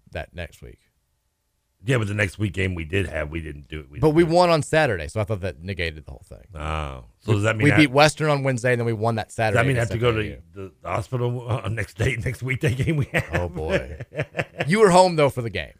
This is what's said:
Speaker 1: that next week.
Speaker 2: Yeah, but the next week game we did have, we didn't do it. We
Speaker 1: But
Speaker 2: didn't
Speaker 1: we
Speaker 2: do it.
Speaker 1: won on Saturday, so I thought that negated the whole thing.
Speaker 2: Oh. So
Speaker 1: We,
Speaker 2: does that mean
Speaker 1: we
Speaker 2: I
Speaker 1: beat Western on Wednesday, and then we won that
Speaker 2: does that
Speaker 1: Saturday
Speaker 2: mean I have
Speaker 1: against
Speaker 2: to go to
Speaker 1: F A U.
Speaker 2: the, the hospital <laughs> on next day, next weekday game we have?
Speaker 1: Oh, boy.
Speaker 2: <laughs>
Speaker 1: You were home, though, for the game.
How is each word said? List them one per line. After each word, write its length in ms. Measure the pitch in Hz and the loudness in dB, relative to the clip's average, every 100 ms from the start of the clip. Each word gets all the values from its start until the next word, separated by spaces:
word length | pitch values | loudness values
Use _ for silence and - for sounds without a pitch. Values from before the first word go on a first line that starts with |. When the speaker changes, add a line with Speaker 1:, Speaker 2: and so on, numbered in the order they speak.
| _ | _
Speaker 1:
that 220 | 87 - 85 | -12 -12 -12
next 260 | 82 - | -14 -14
week. 180 | 60 - _ _ _ _ _ _ _ _ _ _ 98 | -20 -20 _ _ _ _ _ _ _ _ _ _ -2
Speaker 2:
Yeah, 100 | 131 | 0
but 100 | 107 | 0
the 60 | |
next 240 | 104 104 - | 0 -2 -2
week 140 | 104 | -4
game 220 | 87 95 87 | -2 -2 -2
we 80 | |
did 240 | 78 98 85 | -4 -2 -2
have, 220 | 78 76 | -4 -6
we 100 | 80 | -6
didn't 280 | 78 73 69 | -10 -14 -14
do 100 | 76 | -14
it. 100 | 67 | -14
We 100 | 76 | 0
Speaker 1:
But 80 | 147 | 2
Speaker 2:
didn't 80 | 151 | 4
Speaker 1:
we 60 | 170 | 4
Speaker 2:
do 40 | |
it. 20 | 170 | 4
Speaker 1:
won 140 | 180 | 4
on 120 | 160 | 4
Saturday, 460 | - 156 151 95 78 | 2 0 2 0 -4
so 140 | 107 | -4
I 20 | |
thought 160 | 104 104 | -4 -4
that 220 | 90 67 | -6 -8
negated 420 | 87 92 82 76 73 | -10 -6 -6 -8 -16
the 60 | |
whole 140 | 64 - | -20 -18
thing. 160 | - - | -20 -18
Speaker 2:
Oh. 520 | 78 76 78 73 65 60 _ | -10 -6 -6 -6 -10 -18 _
So 100 | - | -2
Speaker 1:
We, 40 | 107 | 0
Speaker 2:
does 80 | |
that 120 | 107 110 | 2 2
mean 60 | 143 | 2
Speaker 1:
we 60 | |
Speaker 2:
I 60 | 151 | 4
Speaker 1:
beat 140 | 147 | 4
Western 380 | 131 151 - 156 | 6 4 4 0
on 140 | 143 | 0
Wednesday, 300 | 135 127 123 | 0 0 0
and 60 | 123 | 0
then 60 | 117 | 0
we 60 | |
won 220 | 110 110 113 | 0 -2 -2
that 140 | - | -6
Speaker 2:
does 60 | - | -2
that 160 | 110 | 0
Speaker 1:
Saturday 140 | 104 127 | 2 2
Speaker 2:
mean 80 | 127 | 0
I 20 | |
have 100 | 117 | 0
Speaker 1:
against 40 | |
Speaker 2:
to 40 | 113 | 0
go 120 | 120 | 0
to 80 | 110 | 0
Speaker 1:
F 60 | 107 | -4
A 40 | |
U. 120 | 69 82 | -8 -16
Speaker 2:
the, 180 | 92 95 - | -16 -16 -12
the 80 | 87 | -6
hospital 520 | 98 - 127 123 123 | -6 -4 -4 -2 -4
<laughs> 60 | 120 | -4
on 280 | 120 107 110 | -4 -4 -6
next 220 | 101 - | -6 -2
day, 200 | 117 117 | -2 0
next 200 | 131 113 | -4 -6
weekday 300 | 127 127 147 127 | -6 -2 0 0
game 220 | 147 156 | 0 0
we 80 | 123 | 0
have? 120 | 165 - | -2 -4
Speaker 1:
Oh, 140 | - 87 | -4 -4
boy. 520 | 170 80 - 65 78 - | -6 -2 -2 -2 -12 -12
Speaker 2:
<laughs> 560 | 139 - - - - 143 | -10 -8 -8 -10 -6 0
Speaker 1:
You 120 | 208 | 6
were 80 | 208 | 8
home, 260 | 180 185 165 | 8 6 6
though, 140 | 143 | 2
for 120 | 127 | 2
the 80 | 117 | -6
game. 240 | 90 65 - | -6 -8 -14